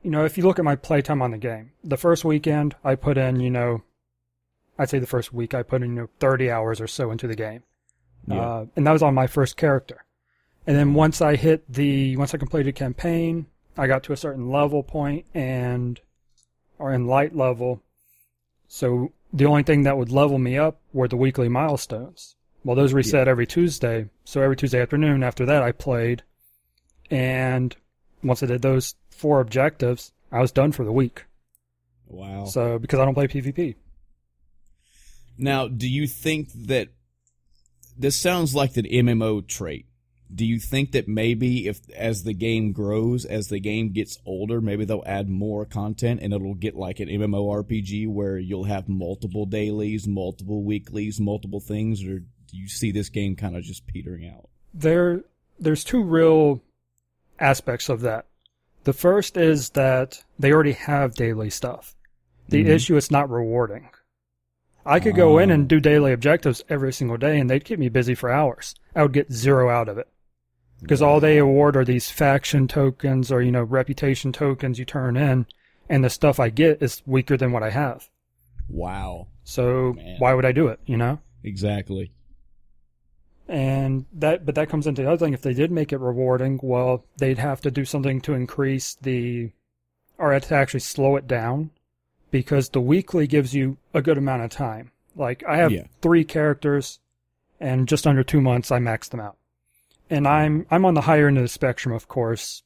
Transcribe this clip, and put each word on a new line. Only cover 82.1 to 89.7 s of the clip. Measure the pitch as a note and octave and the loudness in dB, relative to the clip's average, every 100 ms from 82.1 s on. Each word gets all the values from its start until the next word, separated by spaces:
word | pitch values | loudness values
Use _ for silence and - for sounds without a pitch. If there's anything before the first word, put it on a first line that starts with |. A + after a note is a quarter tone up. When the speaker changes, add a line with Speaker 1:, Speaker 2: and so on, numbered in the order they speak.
| _ _ - _ _ _ _ _ _ _ _ _ _ - | _ _ -20 _ _ _ _ _ _ _ _ _ _ -8
Speaker 1:
And | D3+ C3+ C3+ C3+ C3+ C3 | -4 -2 -2 -2 -4 -6
that, | E3+ D3+ F3 D3+ | -2 0 0 -2
but | |
that | C#3+ D3+ | -2 -2
comes | D#3 D3 | -2 -2
into | C#3 | -2
the | C3+ | 0
other | E3 | 0
thing. | E3 | 0
If | C3 | -2
they | C3+ B2+ | -2 0
did | D#3+ | 0
make | E3+ D3+ | 0 -2
it | C#3 | -2
rewarding, | B2+ A#2+ B2+ B2+ C3 C3+ | -4 0 0 2 0 -2
well, | C3 B2 B2+ B2+ _ - | -2 0 0 -2 _ -4
they'd | C3+ B2+ | -2 0
have | C#3 C3+ | -2 -2
to | D3 | -4
do | C3+ C3 | -4 -4
something | D3+ C3+ C3 | -2 -2 -2
to | - | -2
increase | C#3 B2 - C3+ C3+ - - | -4 -4 -2 -2 -2 -6 -8
the, | C3+ B2 A#2+ A#2+ A#2 _ _ | -4 -2 -2 -6 -8 _ _